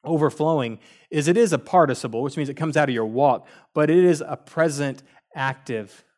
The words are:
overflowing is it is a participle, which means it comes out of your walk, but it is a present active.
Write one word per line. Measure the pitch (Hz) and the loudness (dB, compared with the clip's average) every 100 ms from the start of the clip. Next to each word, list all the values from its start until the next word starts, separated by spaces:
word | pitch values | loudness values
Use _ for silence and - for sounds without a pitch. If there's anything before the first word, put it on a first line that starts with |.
overflowing | 254 160 147 - 156 156 120 110 - _ _ | -2 0 0 0 -2 0 -4 -8 -20 _ _
is | 151 147 | -2 2
it | 190 | 2
is | 226 | 2
a | 143 | 0
participle, | - 180 151 123 131 113 | 2 4 4 0 -6 -6
which | 139 160 | -6 -6
means | 139 | -8
it | |
comes | 135 160 151 | -4 -2 0
out | 143 | 0
of | |
your | 117 110 | -2 -2
walk, | 117 143 120 - - _ | 0 2 0 -6 -20 _
but | 156 151 | -2 4
it | 170 180 | 4 4
is | 151 - | 2 -4
a | 143 | -12
present | - - 165 143 143 135 _ _ _ - | -10 -2 -2 0 -4 -6 _ _ _ -6
active. | 135 135 - 113 101 - _ | -6 -6 -8 -8 -8 -20 _